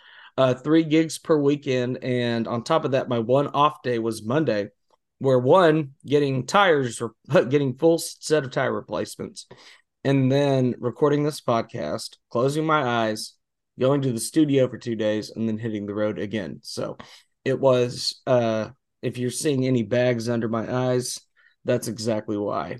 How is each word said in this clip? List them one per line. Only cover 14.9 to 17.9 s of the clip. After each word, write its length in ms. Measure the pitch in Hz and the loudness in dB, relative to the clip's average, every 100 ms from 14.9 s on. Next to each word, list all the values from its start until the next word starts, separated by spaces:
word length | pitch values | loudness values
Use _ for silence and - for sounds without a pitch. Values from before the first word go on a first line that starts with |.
| 110 | -2
days, 360 | 107 107 101 | -2 -2 -4
and 160 | - 113 | -4 -4
then 100 | 107 | -4
hitting 280 | 117 104 101 | -4 -6 -6
the 100 | 101 | -2
road 240 | 107 95 | -2 -4
again. 400 | 101 107 82 - | -6 -6 -6 -10
So 360 | - - - - - - _ _ 135 | -12 -10 -8 -10 -18 -20 _ _ -4
it 140 | 127 | 2
was, 600 | 135 123 123 | 4 4 2